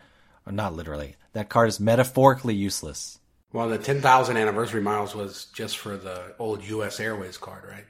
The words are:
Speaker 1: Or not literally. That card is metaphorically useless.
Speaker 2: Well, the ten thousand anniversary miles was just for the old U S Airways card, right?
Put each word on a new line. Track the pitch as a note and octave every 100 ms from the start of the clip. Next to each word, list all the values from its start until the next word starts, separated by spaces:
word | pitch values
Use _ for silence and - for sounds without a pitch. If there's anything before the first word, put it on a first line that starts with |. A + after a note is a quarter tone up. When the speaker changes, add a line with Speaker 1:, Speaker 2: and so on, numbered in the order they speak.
| _ _ _ _ -
Speaker 1:
Or |
not | G2 G2+
literally. | E2 D#2+ D2 D2 - _
That | A2 G#2
card | A#2+ A2+
is | -
metaphorically | G#2 A#2+ B2+ - C3+ B2+ B2 G2+
useless. | G2 - D#2 C#2+ - - _ _ _
Speaker 2:
Well, | A#2 A#2
the | A2
ten | - C#3
thousand | C3+ C3 B2 A#2+
anniversary | G#2+ G2+ A#2 A2
miles | G2+ G#2 G2+
was | G#2+ G2+ F#2+ -
just | - A2 -
for | G#2+ G2
the | F#2+ F#2 F2+ -
old | A2+ G#2
U | F#2+ G#2+
S | G2+ -
Airways | A2 G#2+ F2+ -
card, | - - -
right? | - -